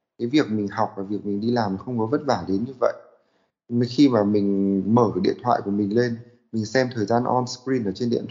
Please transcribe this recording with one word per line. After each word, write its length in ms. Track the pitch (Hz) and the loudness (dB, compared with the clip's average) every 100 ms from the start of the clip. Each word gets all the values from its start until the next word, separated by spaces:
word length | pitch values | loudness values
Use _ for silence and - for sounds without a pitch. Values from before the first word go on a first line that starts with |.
| _ - | _ -8
Cái 80 | 120 | 0
việc 240 | 151 107 | 0 2
mình 160 | 107 101 | -2 -4
học 260 | 104 104 98 | -2 -4 -4
và 60 | |
việc 220 | 98 101 101 | -8 -6 -4
mình 160 | 101 | -4
đi 100 | 113 | -2
làm 260 | 120 104 95 | 0 -2 -4
không 220 | 127 120 | -6 -4
có 60 | 110 | -2
vất 160 | 147 135 | -2 0
vả 180 | 113 82 | -2 -2
đến 160 | 98 127 | -2 -4
như 60 | 127 | -2
vậy. 140 | 104 - - _ _ _ _ _ - | -2 -2 -14 _ _ _ _ _ -4
Mà 160 | 120 120 | -2 0
khi 200 | - 143 | 4 4
mà 140 | 117 | 6
mình 580 | 101 104 101 98 98 98 95 120 | 4 2 2 2 2 0 4 4
mở 160 | 107 90 | 4 2
cái 60 | |
điện 140 | 95 - | 0 0
thoại 180 | 120 - 101 | 0 0 0
của 60 | |
mình 240 | 101 101 113 | -2 0 0
lên, 220 | 120 113 - _ _ | 0 -4 -12 _ _
mình 140 | 113 110 | -6 0
xem 220 | 131 127 113 | 0 0 -2
thời 100 | 101 | 0
gian 180 | 117 | 0
on 240 | 123 123 123 | 2 0 -2
screen 360 | - 131 131 101 | -8 -4 -2 -2
ở 60 | |
trên 180 | 92 120 | -2 -2
điện 160 | 117 - | -2 -2